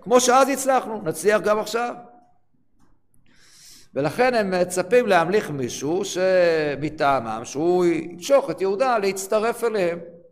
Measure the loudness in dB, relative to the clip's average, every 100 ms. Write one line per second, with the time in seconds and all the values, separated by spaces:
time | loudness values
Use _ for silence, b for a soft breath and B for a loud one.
0 | 2 4 6 4 4 2 0 0 0 -6
1 | -6 -2 0 2 2 -2 -2 -4 -6 -8
2 | -18 -20 _ _ _ _ _ _ _ _
3 | _ _ _ b b b b b b -4
4 | -4 0 2 2 0 0 0 -2 2 2
5 | 4 2 2 0 -2 -6 -6 -6 -4 -4
6 | -4 -2 2 4 4 2 -2 -4 -6 -2
7 | 0 0 -2 -8 -8 -2 0 2 2 0
8 | -4 -12 2 2 2 -2 -2 0 0 0
9 | 0 -4 -2 0 0 -2 -2 0 -2 -4
10 | -12 -20 -20